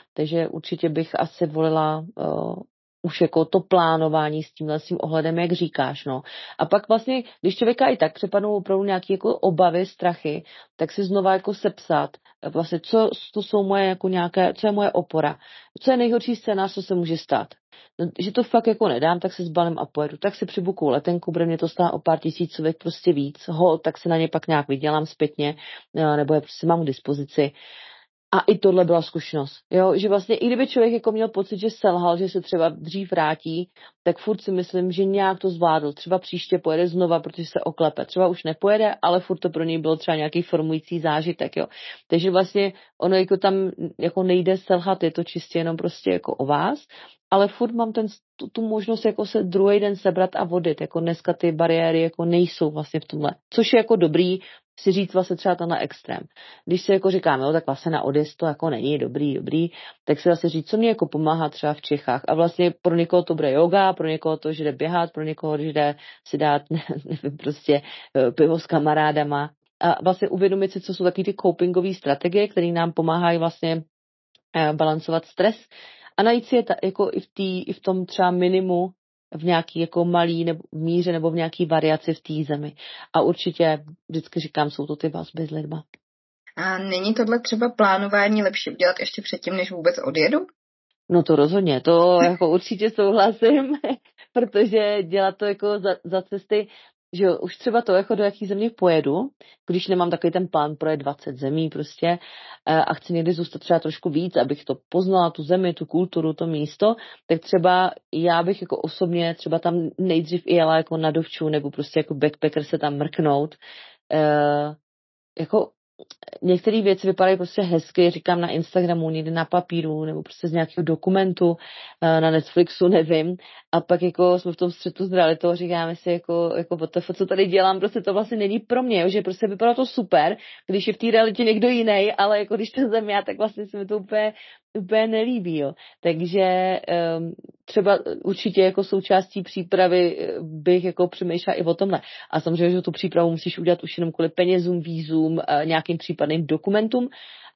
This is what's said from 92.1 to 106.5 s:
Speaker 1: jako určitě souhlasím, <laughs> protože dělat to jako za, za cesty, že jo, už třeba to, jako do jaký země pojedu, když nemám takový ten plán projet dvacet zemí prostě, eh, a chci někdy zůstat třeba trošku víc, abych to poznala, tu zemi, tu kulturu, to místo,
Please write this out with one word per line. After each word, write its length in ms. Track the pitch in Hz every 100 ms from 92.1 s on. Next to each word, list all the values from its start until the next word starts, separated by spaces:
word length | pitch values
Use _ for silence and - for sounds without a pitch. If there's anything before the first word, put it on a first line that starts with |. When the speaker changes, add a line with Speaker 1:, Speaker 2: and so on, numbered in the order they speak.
| 180
Speaker 1:
jako 280 | 170 180 170
určitě 400 | 180 - 196 214
souhlasím, 880 | 220 196 208 202 214 226 285 269 294 214 262
<laughs> 280 | _ _ -
protože 680 | 240 233 202 214 214 208 208
dělat 340 | 170 196 190 190
to 80 |
jako 340 | 208 202 208 208
za, 180 | 190 185
za 180 | 170 185
cesty, 460 | 185 202 - 214 208 - - _ _
že 120 | 175
jo, 140 | 190 165
už 180 | 175 -
třeba 260 | 247 233
to, 100 | 233
jako 220 | 185 190
do 100 | 208
jaký 220 | 202 202 196
země 240 | 202 226
pojedu, 600 | 226 180 160 143 160 269 _ _ _ -
když 220 | 180 190
nemám 220 | 180 175
takový 200 | 170 170
ten 180 | 180 180
plán 280 | 156 147 151
projet 200 | 160 151
dvacet 400 | 139 147 - 131
zemí 320 | 135 156 160
prostě, 500 | 151 151 - 165 175 - - - - -
eh, 100 | 160
a 180 | -
chci 180 | 160 -
někdy 200 | 170 165
zůstat 260 | 170 175 165
třeba 200 | - 165
trošku 320 | 156 - 175
víc, 260 | 151 180 156
abych 280 | 139 147
to 140 | - 131 -
poznala, 420 | 180 185 190 170
tu 120 | 165
zemi, 320 | 151 185 180
tu 120 | 165 160
kulturu, 460 | 165 180 170 160
to 140 | 151
místo, 500 | 165